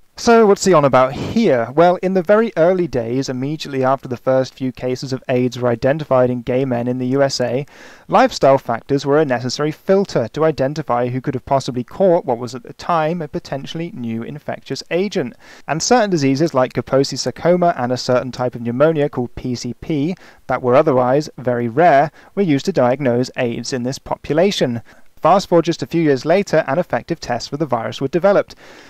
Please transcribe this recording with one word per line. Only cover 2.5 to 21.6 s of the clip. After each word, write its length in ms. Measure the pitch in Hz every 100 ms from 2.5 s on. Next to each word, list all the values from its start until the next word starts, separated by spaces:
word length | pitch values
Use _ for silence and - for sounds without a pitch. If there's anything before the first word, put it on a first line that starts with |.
| 170
early 320 | 170 185 165
days, 400 | 127 113 131 139
immediately 560 | 127 139 156 143 139
after 240 | 131 135 135
the 80 | 120
first 380 | 131 131 131
few 180 | - 131
cases 400 | - 127 127 135
of 100 | 127 -
aids 300 | 127 123 123
were 100 | 123
identified 600 | 117 131 156 147 127 127
in 100 | 123
gay 240 | 117 127
men 240 | 135 120 120
in 80 | 127
the 120 | 127
U 140 | 139
S 160 | 135 -
A, 280 | 120 127 143 - - - -
lifestyle 480 | 185 262 - 139 135
factors 480 | - 113 - 139
were 140 | 143 147
a 80 | 151
necessary 440 | 120 127 - 151
filter 560 | - - 196 196 151 113
to 180 | 147 160
identify 600 | 139 135 151 - 120 123
who 120 | 123
could 140 | 143
have 100 | 131
possibly 400 | - 139 - 123
caught 400 | - - 190 170
what 140 | 135 117
was 160 | 120
at 80 | 127
the 100 | -
time 480 | - - 170 156 175
a 80 | 151
potentially 640 | 170 - 139 143 165 170
new 280 | 131 117 113
infectious 600 | - 147 - - - 135 -
agent. 440 | 170 202 185 123 - - - -
And 140 | 156
certain 260 | - 247 208
diseases 460 | 170 139 135 160
like 180 | 131 127
Kaposi 460 | - - 135 139 131
sarcoma 560 | 127 - 160 180 175 143
and 160 | 120
a 60 | 127
certain 340 | - 123 131
type 220 | 123 123
of 80 | 120
pneumonia 480 | 117 120 156 160 147
called 240 | - 120
P 200 | - 127
C 200 | 120 123
P 400 | - - 151 156 185 - - -
that 160 | 127
were 140 | 127 127
otherwise 520 | 156 127 127 143 151 -
very 320 | 123 120